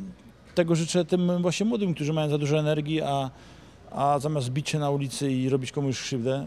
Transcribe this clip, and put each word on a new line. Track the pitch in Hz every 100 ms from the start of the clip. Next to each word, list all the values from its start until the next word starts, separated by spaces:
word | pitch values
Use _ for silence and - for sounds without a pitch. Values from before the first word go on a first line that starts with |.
| 190 - - - -
e, | -
tego | 170 165
życzę | 165 180 165
tym | 180 180 175
właśnie | 175 160 214
młodym, | 233 202
którzy | 151 147
mają | 160 151
za | 147
dużo | 147 156
energii, | 151 151 147 156
a, | 143 139 131 - - - - - -
a | - 143 143
zamiast | 143 156 123
bić | 127 147
się | 156
na | 147
ulicy | 143 139 - 143
i | 131 131
robić | 135 123
komuś | - 139 127
krzywdę, | - 131 117 135